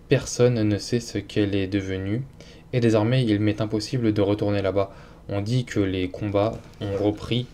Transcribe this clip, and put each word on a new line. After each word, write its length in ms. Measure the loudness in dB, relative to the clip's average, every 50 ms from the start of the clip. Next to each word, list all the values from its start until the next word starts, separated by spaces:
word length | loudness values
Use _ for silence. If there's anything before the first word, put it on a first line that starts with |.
| -2
Personne 560 | 0 0 0 0 -4 2 4 4 4 4 2 2
ne 140 | 2 0
sait 240 | 0 -2 -2 -4 -4
ce 160 | -4 -4 -6
qu'elle 380 | -8 -8 -4 0 0 0 2 2
est 120 | -2 -2
devenue, 560 | 0 -2 -2 -2 -2 -4 -4 -2 -2 -4 -4 -4 -8 -14 -20 -20 -20 -20 -20 -14 -4
et 80 | -2 2
désormais 460 | 2 4 4 4 4 4 2 2 4
il 160 | 2 2 2
m'est 180 | 2 0 0 0
impossible 540 | -2 -2 -2 -4 -4 -2 -4 0 2 2 2
de 80 | 4
retourner 400 | 2 2 2 0 0 0 0 0
là-bas. 320 | 0 0 0 0 -2 -2 -6 -16 -20 -20 -20 -20 -10
On 140 | -6 -6 -4
dit 240 | -2 0 -2 -2 -2
que 140 | -2 0 0
les 280 | 0 0 0 -2 -4 -4
combats 480 | -4 -6 -6 -2 0 0 0 0 -2 -6 -14 -18 -14 -10
ont 160 | -8 -6 -4 0 0
repris 440 | 0 0 -2 -4 -2 -2 -2 -2 -6